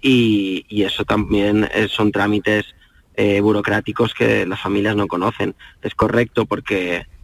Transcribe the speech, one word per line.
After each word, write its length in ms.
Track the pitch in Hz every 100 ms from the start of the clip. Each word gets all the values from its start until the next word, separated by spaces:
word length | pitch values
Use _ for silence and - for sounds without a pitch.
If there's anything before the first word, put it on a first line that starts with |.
y, 640 | 135 127 113 104 95 92 -
y 160 | 104
eso 220 | 95 - 104
también, 640 | 107 92 104 101 107 104
eh, 140 | 104 104
son 220 | - 104
trámites, 540 | 101 104 104 - 107 - - _ _ _ -
eh, 240 | 104 101
burocráticos 720 | 104 104 101 104 107 107 117
que 320 | - 117 107 92
las 140 | 95
familias 380 | 98 101 104 104
no 100 | 101
conocen. 480 | 87 98 - 101 - - -
Es 140 | 110 -
correcto 500 | 113 113 120 - 107
porque, 600 | 104 - 98 90 87 - -